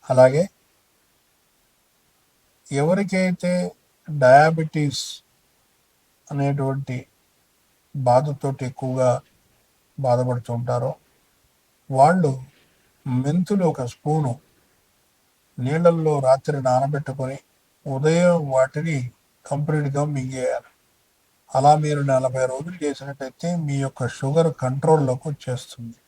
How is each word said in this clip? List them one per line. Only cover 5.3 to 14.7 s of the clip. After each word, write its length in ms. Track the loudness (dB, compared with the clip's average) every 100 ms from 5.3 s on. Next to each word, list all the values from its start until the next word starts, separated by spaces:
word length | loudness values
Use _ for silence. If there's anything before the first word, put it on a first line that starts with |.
| _ _ _ _ _ _ _ _ _ _
అనేటువంటి 680 | -4 -2 -2 -2 -4 -6 -10 -10 _ _ _ _ _ _ _ _ -4
బాధతోటి 680 | 2 2 2 -6 -6 -6 -8
ఎక్కువగా 400 | -8 -8 0 0 0 _ _ _ _ _ _ _ -8
బాధపడుతూ 520 | -2 0 0 -4 -6
ఉంటారో 380 | -8 -4 -4 -4 -10 _ _ _ _ _ _ _ _ _
వాళ్ళు 400 | 4 4 6 2 -2 -10 _ _ _ _ _ -4 -2
మెంతులు 400 | 0 -2 0 0 0
ఒక 140 | -2 -8
స్పూను 380 | -8 -4 -2 -2 -6 _ _ _